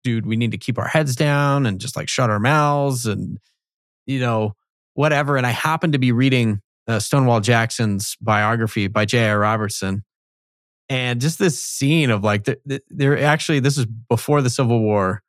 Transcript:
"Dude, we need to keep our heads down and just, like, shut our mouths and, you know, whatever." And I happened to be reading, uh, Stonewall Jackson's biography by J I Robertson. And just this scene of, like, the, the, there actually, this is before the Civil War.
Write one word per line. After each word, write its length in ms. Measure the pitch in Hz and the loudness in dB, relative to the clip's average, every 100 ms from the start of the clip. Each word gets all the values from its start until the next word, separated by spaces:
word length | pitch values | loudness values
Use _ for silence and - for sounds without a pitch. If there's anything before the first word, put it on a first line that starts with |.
"Dude, 200 | 127 113 | -2 -2
we 120 | 104 113 | -2 -2
need 160 | 117 | -2
to 60 | 104 | -2
keep 200 | - 120 | -4 -4
our 100 | - | 0
heads 280 | 160 147 123 | 0 0 0
down 500 | 147 143 143 143 123 | 0 2 2 2 0
and 140 | 95 | -2
just, 160 | 117 - | -6 -8
like, 120 | - | -6
shut 220 | - 120 | -2 0
our 100 | 104 | 2
mouths 680 | 117 151 147 147 139 127 117 | 2 2 2 2 0 -2 -4
and, 320 | 98 92 101 _ _ _ _ _ _ - | -4 -6 -10 _ _ _ _ _ _ -8
you 140 | 135 | -2
know, 340 | 123 113 107 - _ _ _ | 0 0 -2 -6 _ _ _
whatever." 420 | - 151 143 147 139 | -2 2 2 2 0
And 100 | 123 | 0
I 40 | |
happened 420 | 120 156 160 175 | -2 -2 0 0
to 40 | 143 | 2
be 140 | 127 | 2
reading, 500 | 120 135 127 113 101 _ _ - | 2 2 2 0 -2 _ _ -4
uh, 140 | 110 | -4
Stonewall 400 | - 143 127 113 | 0 2 4 2
Jackson's 760 | 104 117 113 - 110 98 101 - | 4 2 0 -2 -2 -2 -6 -6
biography 680 | 110 107 107 117 110 110 98 | 0 2 2 0 -2 -2 -2
by 180 | 107 | 0
J 240 | 104 123 110 | 0 2 2
I 60 | |
Robertson. 720 | 104 107 110 104 - 95 98 - _ _ _ _ _ _ _ - | 2 2 0 -4 -4 -4 -6 -8 _ _ _ _ _ _ _ -6
And 320 | 131 123 120 | -4 -2 0
just 180 | 143 - | -2 0
this 220 | 190 - | 0 0
scene 500 | - - 135 160 135 | -8 -2 2 2 2
of, 120 | 107 | 0
like, 220 | 104 104 | 0 0
the, 160 | 104 - | -2 -6
the, 160 | 143 135 _ | -8 -10 _
there 300 | - 139 143 | -2 0 2
actually, 400 | 147 156 - 147 | 2 2 2 2
this 180 | 131 143 | 2 0
is 100 | 113 | -4
before 540 | 113 - 117 - 147 | -6 -2 -2 2 2
the 100 | 127 | 2
Civil 300 | - 113 117 | 0 2 2
War. 420 | 107 104 95 101 | 2 2 0 -2